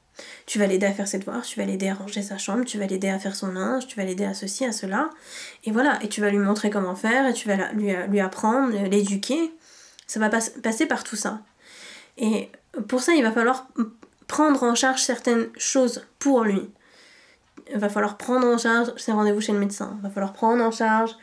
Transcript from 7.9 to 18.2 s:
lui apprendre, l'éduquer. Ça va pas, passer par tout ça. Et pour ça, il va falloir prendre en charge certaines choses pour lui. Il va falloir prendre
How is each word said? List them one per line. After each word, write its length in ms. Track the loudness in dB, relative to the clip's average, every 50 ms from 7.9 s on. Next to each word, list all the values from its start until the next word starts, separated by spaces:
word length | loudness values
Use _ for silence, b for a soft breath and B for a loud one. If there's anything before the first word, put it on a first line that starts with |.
| 0 -2 0 0
lui 120 | 2 2
apprendre, 520 | 2 0 -2 0 0 2 2 2 2 2 0 0 0 2
l'éduquer. 640 | 2 2 2 2 0 -2 -2 -2 0 0 -2 -2 B B B B B B B B B B B
Ça 120 | -8 -2 0
va 80 | 0 2
pas, 100 | 2 0 -2 -4 -6 -6 -4
passer 220 | -4 0 0 0
par 180 | 0 0 -2 -4
tout 140 | -6 -8
ça. 240 | -6 -4 -6 -6 -8 -12 _ B B B B B B B B B B B B B
Et 320 | -2 0 0 0 0 -2 -6 -12 -20 _ _ -10 -10 -4
pour 140 | -2 -2 0
ça, 140 | 2 4 4
il 80 | 4 4
va 100 | 4 2
falloir 340 | 2 2 2 2 0 -4 -6 -4 -4 -4 -4 -6 -12 -20 _ _ _ _
prendre 360 | -4 0 4 4 4 4 4 4
en 120 | 2 2
charge 260 | 4 2 2 2 2
certaines 480 | 0 -2 -2 0 2 2 2 2 2 -2 -6
choses 480 | -6 -4 0 4 4 4 2 0 -4 -10 -16 _ _
pour 240 | 2 4 4 6 4
lui. 260 | 4 2 0 -2 -4 -10 b b b b b b b b b b b b b b _ _ -20 -12 -8
Il 80 | -4 -2
va 100 | -2 0
falloir 260 | 0 0 0 -2 -2
prendre 300 | -6